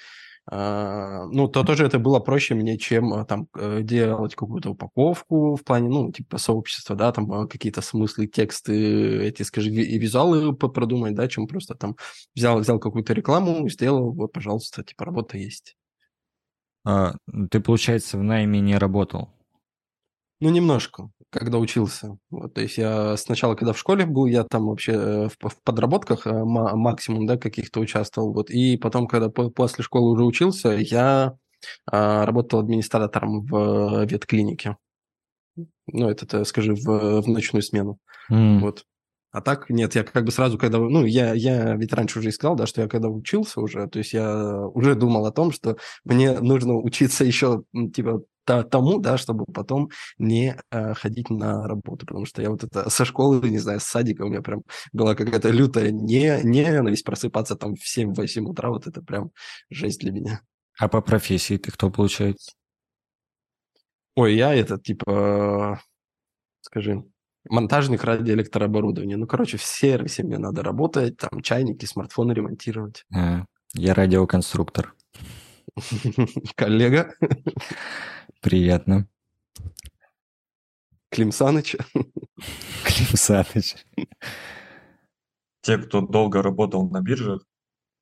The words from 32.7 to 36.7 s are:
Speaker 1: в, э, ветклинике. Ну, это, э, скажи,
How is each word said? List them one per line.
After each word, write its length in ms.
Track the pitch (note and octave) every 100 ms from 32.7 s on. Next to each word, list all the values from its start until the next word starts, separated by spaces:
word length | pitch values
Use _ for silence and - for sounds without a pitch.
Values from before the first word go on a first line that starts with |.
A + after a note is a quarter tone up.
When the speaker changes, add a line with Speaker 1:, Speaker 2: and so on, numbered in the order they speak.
| A2+ A2 A2 G#2+ - G#2+ G#2+ A2+
Speaker 1:
в, 580 | G#2+ G#2 G#2 G#2 G#2
э, 40 | A2
ветклинике. 680 | G#2 - A2 G#2 - G#2+ G#2 _ _ _ _ _ _ _ - E3 _ -
Ну, 220 | A2+ A#2
это, 300 | G#2 - G#2+
э, 60 | G#2
скажи, 280 | - G#2+